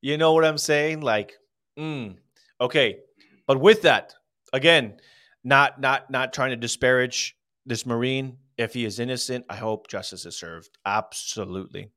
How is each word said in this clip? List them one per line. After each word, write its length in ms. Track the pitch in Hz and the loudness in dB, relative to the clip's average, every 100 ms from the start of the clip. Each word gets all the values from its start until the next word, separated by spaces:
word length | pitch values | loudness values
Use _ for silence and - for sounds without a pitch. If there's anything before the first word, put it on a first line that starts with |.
You 160 | 135 151 | -4 2
know 160 | 160 | 4
what 140 | 160 160 | 6 4
I'm 120 | 151 | 0
saying? 440 | - 147 151 156 | 0 0 0 -2
Like, 320 | 143 107 101 - _ _ _ - | 0 0 -2 -14 _ _ _ -12
mm, 380 | 156 147 110 90 _ _ _ _ | -10 -8 -10 -14 _ _ _ _
okay. 380 | 120 160 123 95 _ _ _ _ - | -2 2 0 -2 _ _ _ _ 0
But 140 | 135 | 4
with 220 | 165 220 | 6 6
that, 320 | 175 110 - _ _ _ _ | 6 2 0 _ _ _ _
again, 440 | 131 147 165 113 101 _ _ _ _ | 0 4 4 2 -8 _ _ _ _
not, 340 | 123 139 143 - | 2 4 4 0
not, 300 | 135 131 - | -2 -2 -2
not 220 | 135 127 | -4 -4
trying 180 | - 131 | -2 -4
to 60 | 123 | -2
disparage 800 | 117 - 127 127 127 - - _ _ _ | -6 0 2 4 2 -4 -8 _ _ _
this 220 | - 117 127 | -8 -8 -4
Marine. 520 | 117 127 131 131 123 _ - | -2 -2 -4 -6 -12 _ -6
If 160 | 117 | -6
he 140 | 123 113 | -4 -6
is 120 | 98 | -6
innocent, 460 | 120 127 - 123 123 | -6 -6 -6 -8 -10
I 80 | 95 | -8
hope 320 | 110 107 - | -6 -6 -8
justice 360 | 107 - 92 | -12 -12 -14
is 120 | 87 - | -16 -14
served. 340 | 85 82 80 _ | -14 -16 -20 _
Absolutely. 1040 | 98 104 107 - - - 95 92 95 95 101 | -4 -4 -4 -12 -12 -8 -8 -8 -12 -14 -16